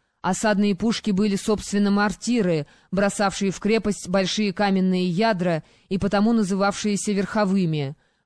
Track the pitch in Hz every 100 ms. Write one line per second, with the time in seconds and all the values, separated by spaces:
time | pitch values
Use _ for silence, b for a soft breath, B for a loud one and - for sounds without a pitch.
0 | _ _ 175 190 220 202 208 190 226 214
1 | 214 185 214 196 - 208 - 202 202 202
2 | 208 180 - 240 185 160 143 b b 185
3 | 202 - 202 - 196 - 208 220 214 202
4 | - 196 185 - 208 180 202 190 185 185
5 | 180 170 226 190 180 160 b b b 185
6 | 196 202 214 233 196 190 196 202 214 202
7 | - 196 196 220 208 196 170 151 135 147
8 | _ _